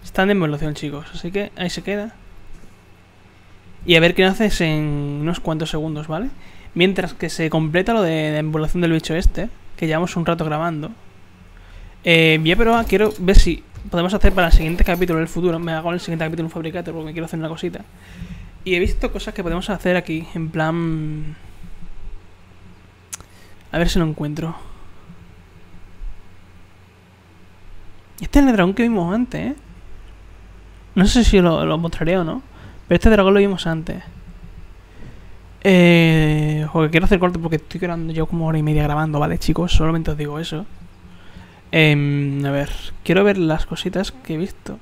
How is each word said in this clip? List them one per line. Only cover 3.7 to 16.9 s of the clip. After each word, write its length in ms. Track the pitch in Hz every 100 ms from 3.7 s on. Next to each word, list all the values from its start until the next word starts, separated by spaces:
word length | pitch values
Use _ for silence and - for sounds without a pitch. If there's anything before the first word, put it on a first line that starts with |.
| -
Y 100 | -
a 40 | 165
ver 160 | 170
qué 100 | 175
haces 340 | 185 190 214 -
en 580 | 165 156 151 147 143 143
unos 180 | 156 175
cuantos 300 | - 156 156
segundos, 380 | 156 156 151 156
¿vale? 220 | 160 254 - - - -
Mientras 400 | 170 185 185 180
que 160 | - 170
se 200 | - 160
completa 440 | 160 160 170 220
lo 80 | 226
de 300 | 180 160 156
deambulación 500 | 151 156 156 156 180
del 120 | 170
bicho 220 | 160 -
este, 340 | 160 - - 190 - - -
que 100 | 165
llevamos 280 | 156 175
un 100 | 175
rato 180 | 165 170
grabando. 480 | 156 151 170 156 156 226 - - - - - - - - - -
Eh, 340 | 180 165 160 156
voy 100 | 156
a 40 |
probar, 300 | 180 226 233
quiero 280 | 226 190 214 -
ver 180 | 185 196
si 260 | 180 - - - -
podemos 220 | 175 175
hacer 200 | 196 202
para 140 | 190 170
el 60 |
siguiente 300 | - 160 175
capítulo 360 | - 175 175 160
en 40 |
el 60 | 165
futuro. 300 | 175 180 165
Me 140 | 170
hago 200 | 160 170
el 60 | 175
siguiente 260 | 175 160
capítulo 220 | 160 170 160
un 40 |
fabricator 420 | 170 160 175 175